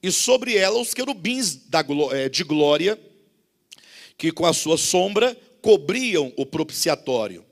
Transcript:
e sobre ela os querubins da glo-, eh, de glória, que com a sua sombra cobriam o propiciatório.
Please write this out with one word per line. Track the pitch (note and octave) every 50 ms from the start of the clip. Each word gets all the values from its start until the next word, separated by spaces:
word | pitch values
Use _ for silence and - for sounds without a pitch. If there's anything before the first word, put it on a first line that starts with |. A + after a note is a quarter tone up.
e | - F#3
sobre | F3 - - - B3 C4 A#3 B3 A#3
ela | G3+ F#3+ F#3+ G#3+ A#3
os | B3 A3+ -
querubins | - B3+ C4 C#4 G3 D#3+ G3 B3 C4 C4 F#3 C#3+
da | C3+ _ _ - D#3+
glo-, | D#3 - C#3+ C#3+ D3+ C3+ B2+
eh, | C#3 C3+ C3+
de | C3+ - F#3
glória, | C#3+ D3+ D3+ D3+ D3 D3 D3+ E3 F#3+ A3 G#3+ - - _ _ _ _ _ _ _ _ _ _ _ _ - _ _ _ - - - - _ _
que | - E3
com | E3 - E3
a | E3+ D#3
sua | D#3 - D#3 D3+ -
sombra | - - - F3+ F3+ G3 G#3 G3+ A#3 B3+ A#3+ - _ _ _ _
cobriam | - A3 G#3+ F#3 D3 C#3+ F#3+ B3 C4 A#3+ G3+ E3 C#3+ C3 - -
o | C3+
propiciatório. | C3+ - D#3+ D#3 D#3 - - - E3 D3+ - - - B2+ A#2+ A2 G2+ F#2 E2+ - _